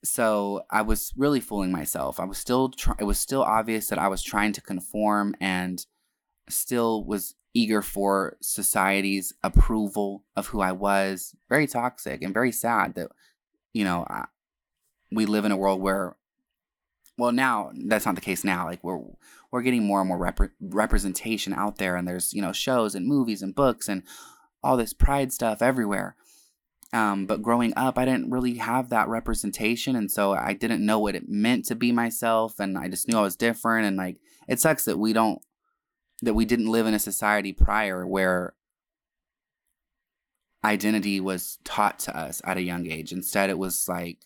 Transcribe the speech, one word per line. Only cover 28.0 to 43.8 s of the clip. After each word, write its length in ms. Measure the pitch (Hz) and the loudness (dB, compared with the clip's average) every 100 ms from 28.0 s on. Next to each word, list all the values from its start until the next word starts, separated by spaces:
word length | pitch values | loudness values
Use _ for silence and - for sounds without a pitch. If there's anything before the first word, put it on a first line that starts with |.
didn't 260 | 127 127 123 | 2 0 0
really 260 | 127 127 120 | -2 -2 -4
have 320 | 107 127 123 | -2 -2 0
that 180 | 117 101 | 0 0
representation, 880 | 113 117 107 104 - 110 117 - 127 | -2 -2 -2 -2 -2 0 0 0 -2
and 140 | 101 | 0
so 240 | - 101 | 2 2
I 180 | 92 62 | 2 0
didn't 320 | 101 113 113 | -2 -2 0
know 140 | 104 110 | 2 2
what 160 | 104 | 0
it 120 | 95 - | -4 -6
meant 380 | 104 110 123 - | 0 2 2 -2
to 80 | |
be 160 | 113 120 | -2 2
myself, 680 | 120 117 117 120 113 113 - | 2 0 -2 2 2 0 -2
and 160 | 98 92 | -4 -4
I 120 | 85 | -6
just 200 | 92 - | -6 0
knew 80 | 113 | 2
I 60 | |
was 120 | 101 | 2
different, 520 | - 117 117 117 113 104 | 2 0 0 0 2 2
and, 100 | 95 | 0
like, 220 | 92 - _ _ - | -4 -8 _ _ -6
it 140 | 123 | 0
sucks 240 | 160 151 | 2 2
that 140 | - 85 | 0 0
we 160 | 107 | 2
don't, 260 | 110 113 92 - _ _ _ _ _ _ - | 4 2 0 -10 _ _ _ _ _ _ -4
that 140 | 117 | 0
we 100 | 107 | 2
didn't 260 | 113 120 110 | 2 2 2
live 160 | 113 110 | 2 2
in 60 | |
a 40 | 107 | 0
society 540 | 107 95 107 104 98 | -2 0 2 2 0
prior 540 | 92 - 104 107 92 90 | 4 4 4 0 -2 -2
where 480 | 95 92 90 87 _ _ _ _ _ _ _ _ _ _ _ _ _ _ _ _ _ _ _ _ _ | 2 2 2 -2 _ _ _ _ _ _ _ _ _ _ _ _ _ _ _ _ _ _ _ _ _
identity 560 | 107 104 107 107 101 98 | 0 2 2 0 0 -2
was 400 | 95 92 - - | -2 -4 -6 -12
taught 340 | - - 104 - | -8 0 0 0
to 160 | - - | -8 -8
us 260 | 76 - | -8 -8
at 120 | - 92 | -4 -4
a 40 | |
young 240 | 90 87 85 | -2 -4 -6
age. 200 | 80 80 | -8 -8
Instead, 400 | 90 87 107 98 | -8 -4 0 2
it 80 | 90 | 0
was 300 | 95 - | -2 -4